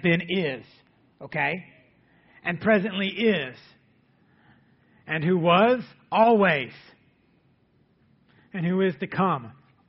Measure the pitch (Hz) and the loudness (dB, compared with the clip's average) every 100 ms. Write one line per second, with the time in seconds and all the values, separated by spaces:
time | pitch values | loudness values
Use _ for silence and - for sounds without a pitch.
0 | 175 170 175 190 156 127 - _ _ _ | 0 0 0 -4 -4 -6 -14 _ _ _
1 | _ - 135 151 143 180 - _ _ _ | _ -20 -12 -6 -4 -6 -12 _ _ _
2 | _ _ _ _ - 175 190 214 202 185 | _ _ _ _ -8 -4 2 2 0 -4
3 | 196 190 226 180 131 120 - _ _ _ | -6 -2 0 0 -4 -12 -20 _ _ _
4 | _ _ _ _ _ _ _ _ _ _ | _ _ _ _ _ _ _ _ _ _
5 | - 156 156 185 165 175 226 254 - - | -8 -4 0 0 4 4 4 2 -4 -18
6 | - 190 226 220 190 147 117 - - _ | -6 2 4 4 4 0 -4 -14 -20 _
7 | _ _ _ _ _ _ _ _ _ _ | _ _ _ _ _ _ _ _ _ _
8 | _ _ _ _ _ 196 170 185 190 160 | _ _ _ _ _ -6 -2 0 0 -2
9 | 185 - 190 147 117 - _ _ | -8 -2 -2 -2 -6 -20 _ _